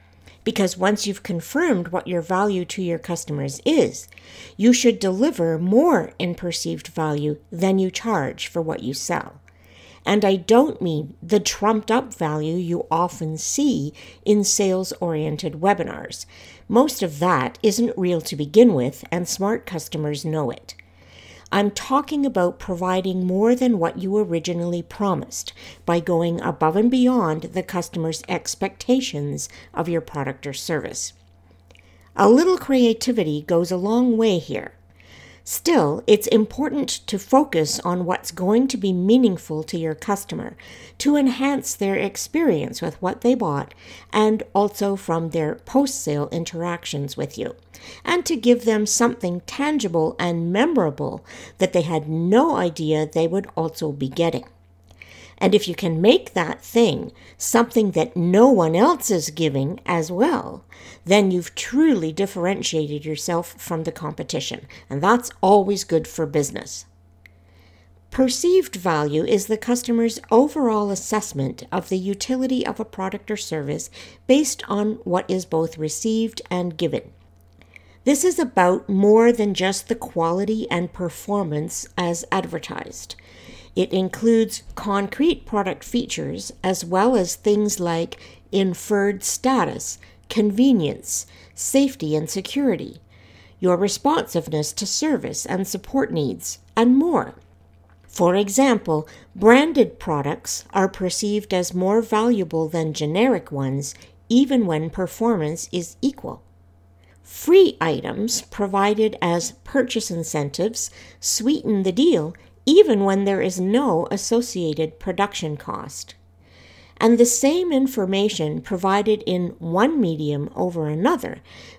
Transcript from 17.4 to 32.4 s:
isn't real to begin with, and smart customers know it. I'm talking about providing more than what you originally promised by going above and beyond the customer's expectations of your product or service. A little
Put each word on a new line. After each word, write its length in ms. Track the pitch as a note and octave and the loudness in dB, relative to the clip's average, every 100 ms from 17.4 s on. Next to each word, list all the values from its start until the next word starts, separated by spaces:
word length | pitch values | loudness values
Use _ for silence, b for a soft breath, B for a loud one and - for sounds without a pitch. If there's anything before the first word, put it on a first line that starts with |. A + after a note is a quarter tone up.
| B2+ - | -2 -2
isn't 360 | A3 G#3+ A#3 - | 0 2 -2 0
real 240 | F3+ E3+ | 0 -2
to 140 | D3+ D3 | -4 -6
begin 360 | D3 G3+ A#3+ | 2 8 8
with, 300 | D#3 B2 - - | 6 0 -4 -6
and 160 | F3 F3+ | -4 -4
smart 380 | - G3 A#3 - | -4 -2 -2 -6
customers 580 | E3+ - D#3+ D3 D3 | -10 -8 -6 -4 -4
know 260 | D#3+ D#3 C3+ | -4 -2 -2
it. 260 | - - - B B B B B B B | -6 -14 -20 B B B B B B B
I'm 220 | G3+ G3+ | 0 0
talking 540 | G3+ - C4+ D4 D4 C#4 | -2 -2 -2 0 -2 0
about 340 | G3 F3+ - | 2 0 -2
providing 640 | - F3 F#3 F#3 F#3 F#3 F3+ | -8 -4 -2 -2 -2 -2 0
more 300 | F#3 A3 B3 | 2 4 4
than 240 | B3+ G#3 | 2 2
what 200 | E3 - | 0 -2
you 180 | F#3+ G#3 | -2 0
originally 640 | G3 E3+ E3+ E3+ F3 F3 | 0 -2 -2 -4 -2 -4
promised 720 | E3 - G3+ D#3+ - - - - B B - | -6 -4 -2 -2 -4 -12 -14 -16 B B -2
by 160 | E3+ | -2
going 400 | E3 E3 E3+ E3+ | 0 0 0 -2
above 340 | - - D#3+ F3+ | -4 0 0 2
and 160 | A#3+ | 2
beyond 520 | B3+ B3 B3+ E3+ D#3 | 4 4 4 0 -2
the 200 | D#3+ F3+ | -6 -8
customer's 580 | - F#3 E3+ F3 E3 D#3 - | -6 -6 -6 -4 -4 -6 -6
expectations 1200 | F3 - - G3 - - C4 C4 D3 C#3+ C#3+ - B B | -8 -6 -6 -6 -4 0 0 0 -6 -6 -8 -10 B B
of 140 | - E3 | -6 -4
your 140 | E3+ | -4
product 440 | D#3+ D3+ C#3 C3 C#3+ | -4 -8 -8 -8 -10
or 60 | |
service. 640 | C3+ - D#3 F2 - - - _ _ _ _ _ b b b b - | -10 -6 -6 -6 -8 -12 -12 _ _ _ _ _ b b b b 4
A 100 | G3 | 6
little 300 | B3 | 8